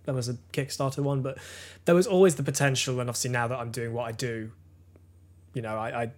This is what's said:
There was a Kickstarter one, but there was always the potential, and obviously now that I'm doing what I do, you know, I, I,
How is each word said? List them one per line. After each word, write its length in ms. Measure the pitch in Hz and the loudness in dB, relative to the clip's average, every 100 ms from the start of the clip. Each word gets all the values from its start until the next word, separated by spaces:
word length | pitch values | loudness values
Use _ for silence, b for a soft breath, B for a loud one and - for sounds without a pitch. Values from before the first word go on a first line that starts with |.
| - | -4
There 80 | 131 | -4
was 140 | 120 | -4
a 80 | 120 - | -6 -6
Kickstarter 500 | - 135 - 139 135 | -6 -4 -2 -2 0
one, 180 | 143 139 | 0 0
but 160 | 131 - B B B B - | -2 -8 B B B B 4
there 80 | |
was 140 | 175 196 | 6 6
always 280 | 185 190 147 | 6 6 6
the 80 | |
potential, 560 | 143 135 143 131 - 127 | -2 2 2 2 0 -2
and 80 | 123 | -2
obviously 200 | 117 127 | -2 -2
now 180 | 123 117 | 0 0
that 100 | 127 | -2
I'm 100 | 117 | -6
doing 240 | 120 117 | -6 -4
what 120 | 117 113 | -4 -6
I 60 | |
do, 380 | 110 123 113 110 - - - _ - - _ - - - | -6 -6 -6 -8 -14 -20 -20 _ -20 -20 _ -20 -20 -12
you 80 | 123 | -8
know, 160 | 110 110 | -4 -4
I, 260 | 113 120 | -4 -4
I, 80 | 117 | -6